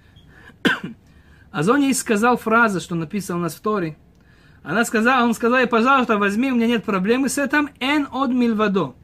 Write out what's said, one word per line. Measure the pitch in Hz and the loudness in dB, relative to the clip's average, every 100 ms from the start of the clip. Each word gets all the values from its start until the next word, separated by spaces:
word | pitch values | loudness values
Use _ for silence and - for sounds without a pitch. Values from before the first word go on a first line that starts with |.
| - - - - - - | -20 -20 -20 -20 -20 -6
<coughs> | - - - - - - - - - | -4 -4 -8 -16 -20 -20 -20 -20 -10
А | - | -2
он | 165 285 | 2 2
ей | 269 | 2
сказал | 240 - 208 240 240 | 0 0 0 2 0
фразу, | 226 226 226 180 | 2 2 2 0
что | - | -4
написано | 170 160 208 - 175 | -6 -4 -6 -6 -4
у | |
нас | 170 | -4
в | 160 | -4
Торе. | 214 208 165 151 _ _ _ _ - - | -4 -2 -4 -8 _ _ _ _ -20 -18
Она | - 190 226 | -6 -2 0
сказала, | 220 233 262 240 | 0 2 2 2
он | |
сказал | 220 233 262 | 0 2 2
ей: | 240 | 2
«Пожалуйста, | 226 247 269 240 208 | 2 4 2 2 0
возьми, | 202 208 269 | 0 0 0
у | |
меня | 247 226 | 0 2
нет | 240 | 0
проблемы | - 190 190 247 269 | 0 -2 0 0 0
с | 285 | -2
этим. | 277 302 294 - | 0 0 -2 -4
Эн | 254 302 277 | -2 -2 -2
од | 247 269 | -4 -2
мильвадо. | 254 240 214 208 190 139 - | 2 2 2 0 0 -2 -8